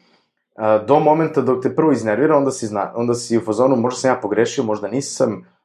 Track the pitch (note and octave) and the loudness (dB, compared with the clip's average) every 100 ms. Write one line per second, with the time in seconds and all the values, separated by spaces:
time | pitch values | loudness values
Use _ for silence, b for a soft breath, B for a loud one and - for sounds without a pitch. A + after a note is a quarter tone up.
0 | b b b b _ - A2 G#2+ G2+ D3+ | b b b b _ -4 2 2 4 2
1 | D3+ D#3 D#3+ C#3+ B2 B2+ - - D#3 A#2+ | 4 2 2 0 0 0 0 0 2 2
2 | A2 G#2 D#3 D3+ C3+ - A2 G#2 F#2 A#2 | 0 0 2 2 0 -2 -4 -4 -4 -2
3 | A#2+ A#2+ - A#2 A2 G#2 C3+ B2 A#2+ - | -2 -2 0 -2 0 0 2 2 0 0
4 | C3 A#2+ G2+ G2+ A#2+ - A2+ G#2 G2+ B2 | 0 0 0 0 0 0 -4 -4 -4 -6
5 | C#3 - A#2+ F#2+ - b | -6 -2 -2 -2 -10 b